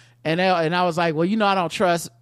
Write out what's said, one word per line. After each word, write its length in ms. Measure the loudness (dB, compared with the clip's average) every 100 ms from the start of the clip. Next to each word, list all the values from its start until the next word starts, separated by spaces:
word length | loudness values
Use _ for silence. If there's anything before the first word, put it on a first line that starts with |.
| -20 _
And 160 | -4 0
I, 240 | 2 2
and 100 | 0
I 80 | 0
was 140 | 0 0
like, 160 | -2
"Well, 100 | 0
you 120 | 0 0
know, 100 | 2
I 80 |
don't 160 | 0 -2
trust 380 | 0 0 0 -4 -18